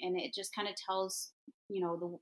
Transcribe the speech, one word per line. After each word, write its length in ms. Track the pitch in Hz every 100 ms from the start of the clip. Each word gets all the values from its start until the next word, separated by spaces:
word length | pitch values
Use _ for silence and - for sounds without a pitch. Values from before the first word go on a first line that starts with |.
and 180 | 180 180
it 140 | -
just 220 | - 190 -
kinda 160 | 202 196 -
tells, 420 | 190 190 - - _ - - -
you 120 | 196
know, 140 | 175 170
the, 200 | 175 175